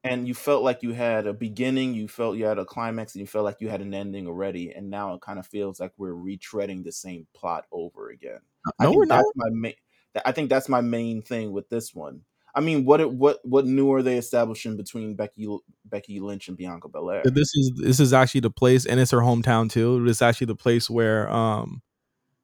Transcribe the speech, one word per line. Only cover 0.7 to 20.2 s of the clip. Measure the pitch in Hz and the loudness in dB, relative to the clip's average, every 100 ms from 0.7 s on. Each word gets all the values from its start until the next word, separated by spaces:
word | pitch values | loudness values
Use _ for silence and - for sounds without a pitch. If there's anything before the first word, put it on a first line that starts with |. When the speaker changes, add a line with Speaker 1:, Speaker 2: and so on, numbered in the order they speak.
| 123 | -2
Speaker 1:
you | 120 | -4
had | 117 120 110 104 | -4 -2 0 -2
a | |
beginning, | 104 117 107 127 131 131 | -4 -6 -4 -2 0 -2
you | 113 107 | -4 -8
felt | - 113 101 | -6 -4 -2
you | |
had | 107 101 | -2 -2
a | |
climax, | 95 - 113 113 107 | -4 -6 -6 -6 -8
and | 95 | -12
you | 98 | -8
felt | 107 | -2
like | 104 101 | -2 -4
you | 110 | -8
had | 98 | -8
an | 98 | -8
ending | 98 101 98 87 | -8 -8 -10 -10
already. | 87 98 90 87 | -6 -6 -6 -10
And | 82 101 | -12 -12
now | 101 101 | -8 -8
it | 90 | -10
kind | - 98 | -12 -14
of | 92 | -12
feels | 104 101 92 | -8 -8 -8
like | 92 - | -12 -10
we're | 95 | -10
retreading | 87 92 98 - 107 101 92 | -10 -10 -12 -10 -6 -6 -8
the | 90 | -12
same | - 92 85 80 _ | -14 -14 -16 -18 _
plot | 90 82 - | -8 -8 -8
over | 87 85 - 55 | -12 -12 -12 -18
again. | 60 65 55 _ _ - - | -16 -16 -16 _ _ -10 0
I | |
Speaker 2:
No, | - | 4
Speaker 1:
think | 349 | 6
Speaker 2:
we're | |
not. | 339 - | 6 6
Speaker 1:
that's | - 262 | 4 0
my | 113 | -4
ma-, | 113 113 - _ _ _ | -2 -4 -8 _ _ _
th-, | 104 120 | -6 -4
I | |
think | 131 143 | -2 2
that's | 135 131 | 0 2
my | 127 | 0
main | 120 117 117 110 | 2 0 -2 -4
thing | 107 117 107 | -6 -6 -6
with | 101 - | -8 -6
this | 117 113 | -6 -6
one. | - 73 65 _ _ _ | -12 -14 -14 _ _ _
I | - | -2
mean, | 160 151 | 0 2
what, | 131 151 151 | 6 6 4
what, | 127 143 - | 4 4 4
what | 127 135 | 2 2
new | 131 135 139 | 4 4 4
are | 135 | 4
they | 131 123 | 2 0
establishing | 120 120 113 107 117 107 | 0 0 0 -2 -8 -8
between | 98 117 110 | -10 -10 -8
Becky, | 101 104 - 107 104 - _ | -8 -8 -8 -10 -10 -12 _
Becky | 104 101 - 98 | -12 -12 -10 -10
Lynch | 98 101 - | -10 -10 -12
and | 92 | -12
Bianca | 90 85 82 | -12 -12 -14
Belair? | 76 87 95 | -10 -6 0
Speaker 2:
This | 127 135 147 | 2 4 2
is, | 147 131 123 | 2 0 0
this | - 127 | 2 4
is | 135 | 6
actually | 131 127 139 | 6 4 2
the | 113 | 0
place, | - 127 131 | 2 4 4
and | 127 127 | 4 2
it's | 127 | 4
her | 123 | 4
hometown | 120 117 113 113 113 | 4 4 4 2 2
too. | 117 117 123 | 2 2 2
This | 120 | 2
is | 113 | 4